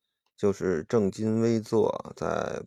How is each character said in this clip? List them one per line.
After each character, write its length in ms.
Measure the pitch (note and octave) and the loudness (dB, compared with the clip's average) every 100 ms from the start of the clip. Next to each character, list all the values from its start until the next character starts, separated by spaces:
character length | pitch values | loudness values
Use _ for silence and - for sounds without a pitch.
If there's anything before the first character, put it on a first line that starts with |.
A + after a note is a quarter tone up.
| _ _ _ - | _ _ _ -2
就 160 | G2+ | 0
是 320 | F#2+ F#2 D#2 - | 2 0 -2 0
正 260 | A#2 G2 | 2 2
襟 280 | G#2 A2 A2+ | 0 -2 2
危 200 | A#2 A2+ | 2 0
坐 540 | G#2+ A2+ F2+ - - - | 0 2 2 0 -8 -6
在 480 | E2 D#2 - - | -4 -2 -4 -6